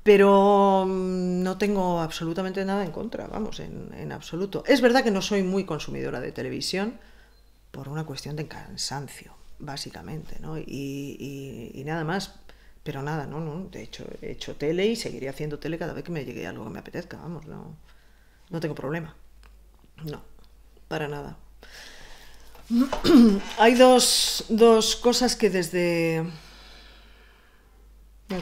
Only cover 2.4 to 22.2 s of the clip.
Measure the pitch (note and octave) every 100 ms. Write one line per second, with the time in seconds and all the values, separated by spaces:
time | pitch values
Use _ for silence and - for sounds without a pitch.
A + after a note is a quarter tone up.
2.4 | F#3 F#3+ F#3+ G3+ F#3 - A3+ - - -
3.4 | G#3+ - - - - - - C3 - E3
4.4 | G3 D3+ - C4+ A#3 C4 A3+ F#3+ - G#3
5.4 | F#3 F#3+ F#3+ D3+ - C#3 C3+ B2+ C3+ -
6.4 | B2+ B2+ - F3+ G#3+ C#4 - - - _
7.4 | _ _ _ C3+ C#3 D3+ D#3 C3+ C#3+ D3+
8.4 | C#3+ - - - - C#3 C3+ - - -
9.4 | - - D3 C#3 - E2 E2+ D#3 - -
10.4 | D3 D#3 - C3 C#3 C#3 C#3 - C3+ C#3
11.4 | C3+ A2+ - - C#3+ E3 D#3 G3 - -
12.4 | - - - - D#3 C3+ C#3+ D#3 C3+ D3
13.4 | D#3+ D#3 F#3+ - G#2+ - - - - B2
14.4 | - - D3 F3 G#3 A3+ - - C3+ C#3
15.4 | D3+ D3 D#3+ E3 E3 C3+ F3 D#3+ B2+ -
16.4 | E2+ - - - - D#3+ - - E3 E3
17.4 | - - - - - - _ _ _ _
18.4 | - E3 D#3+ D3 C3+ E3 D#3 - - -
19.4 | - - - _ - - D#3 C#3 - -
20.4 | - - - - - D#3 D3 D3 C#3+ D#3+
21.4 | - - - - - - - -